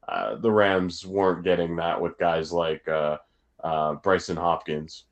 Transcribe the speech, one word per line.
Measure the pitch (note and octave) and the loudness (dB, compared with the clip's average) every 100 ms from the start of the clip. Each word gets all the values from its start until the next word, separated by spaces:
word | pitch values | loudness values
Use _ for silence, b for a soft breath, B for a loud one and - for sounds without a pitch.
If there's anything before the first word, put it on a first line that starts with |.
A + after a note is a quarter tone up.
| - | -6
uh, | G1+ G#2 - | -4 -4 -2
the | A2+ | 2
Rams | G#2+ G2+ F#2+ F2+ E2+ F#2 | 4 4 4 0 -6 -6
weren't | G2 F#2+ E2+ | 2 2 2
getting | F2 F2 E2+ E2+ | 2 2 2 -2
that | E2+ - | -2 -2
with | E2+ - | -4 0
guys | F2 D#2+ D#2+ | 0 0 0
like, | E2+ E2 D#2 - | -2 0 -2 -2
uh, | D#2 D2+ D2+ _ _ _ _ | -2 0 -4 _ _ _ _
uh, | E2 D#2+ D2+ D2 | -4 0 0 0
Brycen | G2 F#2 - E2 | 2 2 0 -2
Hopkins. | E2+ D#2+ - D2+ D#2+ - _ | 0 0 -2 -6 -6 -16 _